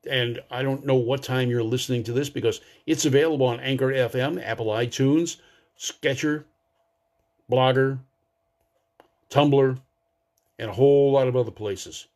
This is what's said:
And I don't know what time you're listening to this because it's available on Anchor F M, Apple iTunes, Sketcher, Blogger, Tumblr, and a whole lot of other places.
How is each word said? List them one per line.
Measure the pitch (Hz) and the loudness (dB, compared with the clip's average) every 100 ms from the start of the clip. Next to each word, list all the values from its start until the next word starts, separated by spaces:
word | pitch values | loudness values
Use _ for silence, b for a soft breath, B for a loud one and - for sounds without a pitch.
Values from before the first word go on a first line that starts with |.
| - | -4
And | 135 120 117 - | -2 -2 -6 -8
I | 127 | -6
don't | 135 135 143 | -4 -4 0
know | 131 | 0
what | 117 135 | 2 -4
time | 131 127 123 | -2 -2 0
you're | 120 | 0
listening | 113 123 - 123 | 0 -2 -2 -4
to | 110 | -2
this | 120 147 | -4 -4
because | - 117 - b b - | -2 -2 -4 b b -4
it's | 156 | -2
available | 151 135 160 147 127 | 2 4 2 2 0
on | 120 | 0
Anchor | 131 131 131 | -4 -2 0
F | 135 120 | 0 -2
M, | 127 135 170 | 0 -2 -4
Apple | - 113 110 | -6 -4 -2
iTunes, | 107 120 - 135 151 170 - b b b _ | -2 -4 0 2 2 0 -8 b b b _
Sketcher, | - - 147 131 151 151 - _ _ _ _ _ _ _ _ _ - | -12 -4 -4 -2 -2 -4 -8 _ _ _ _ _ _ _ _ _ -2
Blogger, | 127 131 131 135 131 - _ _ _ _ _ _ _ _ _ _ _ _ | 2 2 2 0 -4 -12 _ _ _ _ _ _ _ _ _ _ _ _
Tumblr, | 139 147 139 135 131 _ _ _ _ _ _ _ - | 2 4 4 2 0 _ _ _ _ _ _ _ -12
and | 113 | -8
a | |
whole | 98 139 143 139 | 2 6 6 6
lot | 135 127 | 4 2
of | 127 | 0
other | 110 | -2
places. | 101 107 92 85 78 - | -6 -8 -8 -10 -16 -20